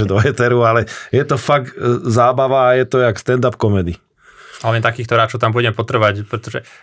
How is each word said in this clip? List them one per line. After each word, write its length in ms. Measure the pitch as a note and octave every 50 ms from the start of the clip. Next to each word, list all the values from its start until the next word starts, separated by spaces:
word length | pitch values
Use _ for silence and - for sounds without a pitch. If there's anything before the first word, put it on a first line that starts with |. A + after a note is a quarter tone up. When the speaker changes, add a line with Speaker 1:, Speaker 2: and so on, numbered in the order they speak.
| G#2+
Speaker 1:
do 140 | F#2+ F#2+ G#2
éteru, 440 | G#2+ C#3+ C3 - B2 B2 B2 A#2+ A#2+
ale 220 | A2+ A2+ A#2 A2+ A2 - - - -
je 140 | - C3+ C#3+
to 100 | D3 D3 C3
fakt, 360 | - - D3 C#3+ B2+ B2 -
e, 280 | - B2 A#2+ A#2+ B2 - B2
zábava 640 | A2 B2 A#2+ B2 C3 C3 C3+ C3 C3+ C3+ B2+ B2
a 60 | B2+ B2+
je 80 | B2+
to 180 | B2 - B2+ B2+
jak 160 | A#2+ G#2 -
stand-up 380 | - - B2 B2+ A#2+ B2 - -
comedy. 380 | - G#2+ G2+ G2 F2+ E2+ E2+ - _ _ _ _ _ - - - - - - -
Speaker 2:
Hlavne 240 | - A2+ A2+ A2+ A2
takýchto 320 | A#2 A2+ - A#2+ - A#2+
hráčov 240 | A#2 A2+ A2 - A2+
tam 160 | - A2+ A2
budeme 160 | A#2+ A#2+ A#2
potrebovať, 560 | G2+ - A#2+ - - A#2 G#2+ G#2 G2+ G2+ G#2 -
pretože 400 | - A2 - - - B2 - - - -